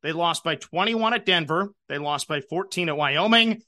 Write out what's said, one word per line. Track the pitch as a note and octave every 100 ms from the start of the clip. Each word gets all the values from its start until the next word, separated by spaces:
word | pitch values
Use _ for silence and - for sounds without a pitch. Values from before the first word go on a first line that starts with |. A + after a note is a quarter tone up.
They | D3
lost | D#3+ E3+ E3
by | E3 D3+
twenty-one | - D#3+ G#3 A3+ A3
at | A#3
Denver. | G#3 F3+ D3 D#3+ G3+ - _
They | C#3
lost | D3 C#3+ -
by | D3+
fourteen | - E3 F#3+ - E3+
at | D3
Wyoming | D3 C#3+ G3+ A#3 A3+ A3